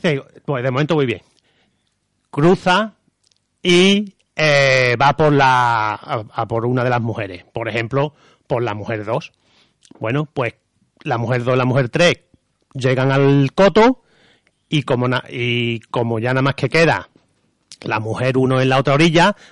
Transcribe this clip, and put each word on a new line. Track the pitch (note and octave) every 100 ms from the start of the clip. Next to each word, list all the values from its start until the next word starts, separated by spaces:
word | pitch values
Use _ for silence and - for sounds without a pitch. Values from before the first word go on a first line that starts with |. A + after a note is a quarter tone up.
Sí, | F3+ C#3 - -
pues | - C3+
de | C3
momento | B2+ D3+
muy | D#3+ C3
bien. | F#2+ _ _ _ _ _ _ _ _ _ _ _
Cruza | - E3 F#3+ F#3 F#3 G#3+ - _ _ _ _ _ _
y, | F#3 F3 F#3+ G3+ G3+ - _ -
eh, | D#3 C#3+ C#3 C3 B2 B2
va | C#3 C#3+
por | D#3
la, | C#3+ C3 B2+ A#2+ A#2 G#2+
a, | G2+ - B2+ A2
a | - A2
por | A2+ A#2+
una | B2+
de | B2
las | A#2+
mujeres. | A2+ A2 G2 F2+ -
Por | A2+ A2+
ejemplo, | A2+ A2+ C3+ D3 - _ _ -
por | B2
la | A#2+
mujer | G#2 G#2 A2
dos. | G#2 C3 - _ _ _ _ _ _ -
Bueno, | A2 C#3 D3+
pues | - A#2 - _ _ _ _
la | D3+ A#2
mujer | A#2 B2+
dos, | A#2+ B2+
la |
mujer | B2+ B2+ A#2+
tres | D#3 E3+ - _ _ _ _ _
llegan | C3 B2+ B2+ C3+
al | C3+ C#3 C#3 C3+
coto | - G3 G#3+ A#3 C4 _ _ _ _ _ _ _
y | D#3
como | - B2+ B2
na-, | B2+ -
y | C#3+ A#2+ A#2+ A#2+ A#2 -
como | C3+ A#2 A2+
ya | A#2+
nada | C3
más | C3+
que | - C3+
queda | D#3+ D#3+ G2+ - _ _ _ _ _ - -
la | - A2
mujer | A2 A2 B2+ C3
uno | C3 C3
en | C3
la | C3
otra | C#3
orilla, | C#3 E3+ D#3+ F3+ - -